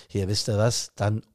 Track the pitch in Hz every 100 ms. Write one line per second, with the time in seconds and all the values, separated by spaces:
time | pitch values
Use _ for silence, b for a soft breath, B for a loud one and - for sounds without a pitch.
0 | B 101 95 107 - 104 117 - - -
1 | 104 107 -